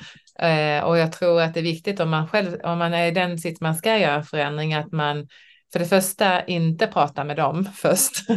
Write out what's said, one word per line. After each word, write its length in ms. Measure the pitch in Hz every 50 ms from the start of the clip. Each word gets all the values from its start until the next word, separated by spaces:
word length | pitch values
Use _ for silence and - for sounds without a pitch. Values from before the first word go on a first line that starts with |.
| - - - - _ - _ - 170
Eh, 380 | 165 160 156 151 151 147 147 -
och 140 | 165 170
jag 140 | 170 160 160
tror 300 | 160 - 180 175 170 170
att 120 | 165 165 165
det 60 | 170
är 40 | 160
viktigt 360 | 170 160 165 - 202 196 -
om 100 | 165 160
man 180 | 160 156 160
själv, 300 | 160 - 214 202 180 170 - -
om 140 | 170 170
man 160 | 170 170 170 170
är 140 | 170 170
i 40 | 170
den 260 | 170 185 180 175 175
sits 240 | 165 - 170 160 -
man 140 | 165 160 160
ska 220 | 165 - 220 220
göra 260 | 214 185 151 143 151 147
förändring, 500 | - - 151 143 147 147 151 156 156 156
att 180 | 151 151 202
man 360 | 165 156 147 147 147 151 147 - - - - - - _ _ _ -
för 60 | 175
det 60 | 175
första 600 | 170 202 190 190 - - - 214 196 180 180 -
inte 420 | - 180 170 165 160 160 165 220
pratar 360 | 214 - 185 147 147 - - 139
med 140 | 147 147
dem 280 | 156 151 139 151 170 196
<laughs> 100 | 196 -
först. 360 | - - 156 170 190 - - - - - - 233